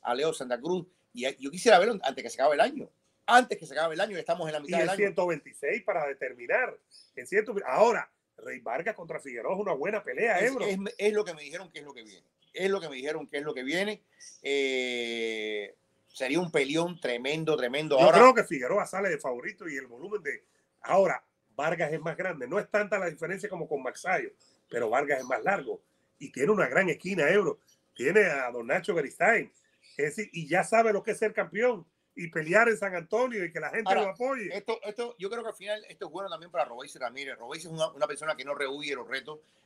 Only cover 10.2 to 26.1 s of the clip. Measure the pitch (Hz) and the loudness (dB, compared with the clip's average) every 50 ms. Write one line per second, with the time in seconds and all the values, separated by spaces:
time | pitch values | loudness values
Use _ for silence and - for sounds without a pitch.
10.2 | 208 233 202 180 202 247 269 247 185 208 196 190 196 196 - - 196 208 214 208 | 2 2 2 4 2 2 0 0 -2 -2 -2 -2 -4 -8 -6 0 0 2 2 2
11.2 | 202 180 165 151 147 143 151 180 190 165 156 151 143 143 135 123 110 107 98 85 | 0 -2 -6 -12 -14 -12 -12 -12 -12 -12 -16 -18 -18 -16 -18 -18 -20 -20 -20 -20
12.2 | _ _ _ _ _ _ - 156 180 196 196 196 170 151 139 127 127 147 156 160 | _ _ _ _ _ _ -6 -2 0 0 0 0 -2 -6 -8 -6 -6 -4 -4 -4
13.2 | 147 - 151 143 147 151 135 127 131 135 156 180 196 208 214 208 _ _ _ _ | -6 -6 -6 -6 -4 -4 -6 -6 -4 -2 -2 -2 -2 -2 -4 -8 _ _ _ _
14.2 | - - - - - 135 139 139 139 135 131 127 127 127 123 120 120 117 117 117 | -20 -20 -20 -10 -4 -2 0 0 2 0 0 0 -2 -2 -2 -4 -4 -4 -4 -2
15.2 | 113 113 110 110 107 107 107 104 101 98 - _ _ _ _ _ _ _ - - | -2 -2 -2 -4 -4 -4 -4 -6 -8 -8 -14 _ _ _ _ _ _ _ -10 -6
16.2 | 131 127 143 170 180 165 - 151 135 135 151 160 175 175 175 - - 131 120 120 | -4 -2 0 0 -2 0 0 0 0 2 2 0 0 0 -4 -6 -4 -4 -4 -2
17.2 | 123 135 151 160 160 156 151 127 127 120 127 147 156 151 143 131 135 151 165 - | -2 -2 -2 -2 0 0 0 0 0 -2 -2 -2 0 2 6 8 10 10 12 12
18.2 | 240 254 247 226 - - 175 135 123 127 180 202 175 - - 185 202 190 160 139 | 12 10 10 8 2 0 -2 -4 -2 0 0 0 0 -2 -4 -4 -2 -2 -2 -2
19.2 | - 139 123 120 139 202 202 - 196 170 143 135 131 120 117 123 160 202 214 202 | -4 -4 -6 -6 -6 -12 -12 -12 -12 -10 -10 -10 -10 -12 -16 -14 -12 -8 -8 -6
20.2 | 165 147 123 107 _ _ _ _ _ _ _ _ - 113 156 190 196 165 131 123 | -6 -6 -8 -8 _ _ _ _ _ _ _ _ -2 2 4 4 4 4 2 -2
21.2 | _ _ _ _ _ _ - - 143 160 180 170 170 147 156 156 151 165 151 - | _ _ _ _ _ _ -8 -4 -2 -2 0 0 -2 -2 -2 -4 -4 -6 -6 -4
22.2 | 185 185 170 143 123 123 160 202 - - - 208 208 196 208 196 185 170 160 - | -4 -4 -4 -6 -6 -4 -2 -2 -4 -4 -6 -8 -4 -2 -2 -2 -2 -4 -6 -6
23.2 | 160 160 190 190 185 196 185 175 156 135 151 139 127 123 - - - 175 185 156 | -8 -8 -8 -8 -8 -10 -8 -8 -8 -6 -6 -6 -6 -6 -10 -8 -4 -2 -2 -2
24.2 | 120 101 - _ _ _ _ _ _ - - 117 120 107 117 131 147 143 147 131 | -2 -6 -12 _ _ _ _ _ _ -8 -4 -2 -2 2 2 0 2 0 -2 -2
25.2 | 123 123 131 113 123 170 202 - 135 120 101 - _ _ _ _ _ _ | -2 -2 -2 -2 0 0 0 0 -2 -6 -10 -10 _ _ _ _ _ _